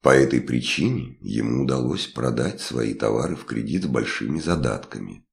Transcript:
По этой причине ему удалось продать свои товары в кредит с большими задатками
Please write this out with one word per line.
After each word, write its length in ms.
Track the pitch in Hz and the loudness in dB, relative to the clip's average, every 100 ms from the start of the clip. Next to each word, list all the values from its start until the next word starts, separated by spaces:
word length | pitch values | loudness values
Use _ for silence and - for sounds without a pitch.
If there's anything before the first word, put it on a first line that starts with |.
По 140 | 65 67 | 8 8
этой 240 | 67 65 | 6 2
причине 760 | 60 62 64 - 98 120 62 - | 0 -2 -2 0 0 0 -6 -10
ему 440 | 50 53 55 62 | -4 -2 0 0
удалось 440 | 67 65 62 - - | 2 2 0 -2 -6
продать 540 | - 64 57 73 - | -2 -2 0 -2 -4
свои 320 | - 62 55 | -6 -2 -2
товары 420 | 50 53 55 67 78 | 0 0 0 -2 -4
в 80 | |
кредит 400 | - 57 55 85 | -6 -6 -2 -2
с 40 | 87 | 0
большими 520 | 62 57 - 55 78 | 0 0 -4 -4 -2
задатками 880 | 78 85 64 50 - 53 50 50 _ | 0 0 0 -2 -6 -12 -12 -14 _